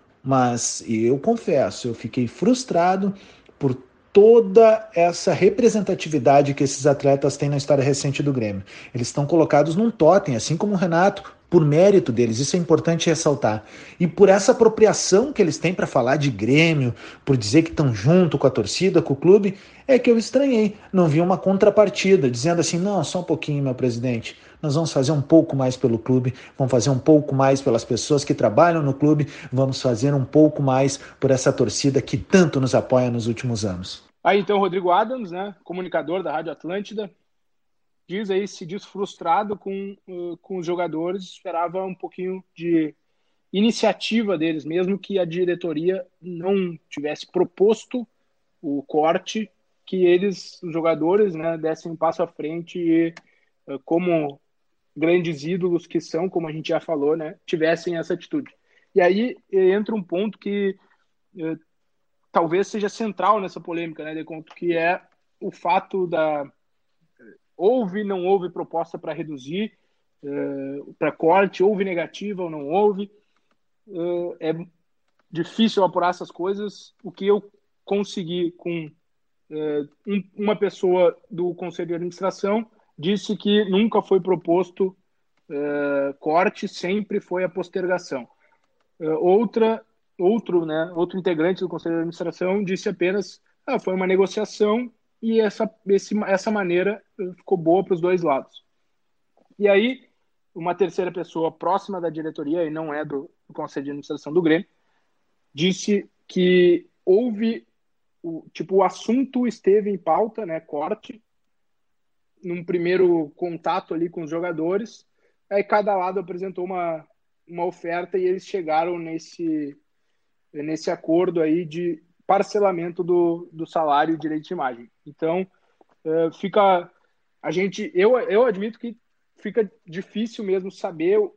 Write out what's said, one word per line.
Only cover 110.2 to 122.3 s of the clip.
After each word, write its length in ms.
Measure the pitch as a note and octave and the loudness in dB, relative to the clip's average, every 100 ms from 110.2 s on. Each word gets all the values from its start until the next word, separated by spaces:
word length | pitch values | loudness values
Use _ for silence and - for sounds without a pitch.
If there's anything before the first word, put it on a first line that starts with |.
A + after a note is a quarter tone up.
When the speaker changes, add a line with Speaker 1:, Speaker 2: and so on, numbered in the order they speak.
| A3+ A3+ F#3+ | 0 -4 -8
Speaker 2:
né, 140 | D#3+ | -8
corte, 640 | - D3 E3+ G#3+ - A3+ _ _ _ _ _ _ _ _ _ _ _ _ | -8 -8 -6 -8 -12 -20 _ _ _ _ _ _ _ _ _ _ _ _
num 200 | F3+ F3 | -10 -8
primeiro 680 | E3+ F3 E3+ F#3 F3+ E3 D3 - | -4 -2 0 2 4 2 -2 -8
contato 580 | F3 E3 E3+ F#3 - | -8 -6 -4 -4 -4
ali 160 | E3 E3+ | -6 -6
com 140 | F3 | -6
os 60 | D3+ | -8
jogadores, 760 | E3 F3 D#3+ E3 G3+ A#3 - _ _ _ _ - | -6 -6 -4 -2 -4 -6 -16 _ _ _ _ -6
aí 140 | G3+ | -4
cada 320 | G3+ G#3 G#3 G3 | 0 0 0 -2
lado 240 | F3+ F#3+ | -2 -6
apresentou 440 | F3+ F3+ F#3+ F3+ | -8 -10 -10 -8
uma, 420 | F3+ F#3 E3+ D#3+ D3+ _ _ _ - | -8 -6 -6 -6 -12 _ _ _ -16
uma 200 | E3+ F3+ | -6 -6
oferta 520 | F3 E3+ F3 F3+ F#3+ | -6 -8 -6 -4 -2
e 60 | |
eles 220 | F#3 F#3+ - | -2 -2 -6
chegaram 520 | G3 D#3 D#3 F3 F3 | -8 -2 0 0 -4
nesse, 800 | E3 D#3+ - - E3 D#3 C#3+ C#3+ _ _ _ _ _ _ _ | -8 -10 -12 -8 -4 -4 -6 -12 _ _ _ _ _ _ _
nesse 360 | D3+ D3+ D#3 F#3+ | -10 -8 -6 -6
acordo 520 | E3+ - E3+ F#3 E3+ | -6 0 0 2 0
aí 240 | D#3 E3+ E3 | 0 0 -2
de 360 | D#3+ F3 E3+ _ _ | -6 -6 -8 _ _
parcelamento 800 | - | -2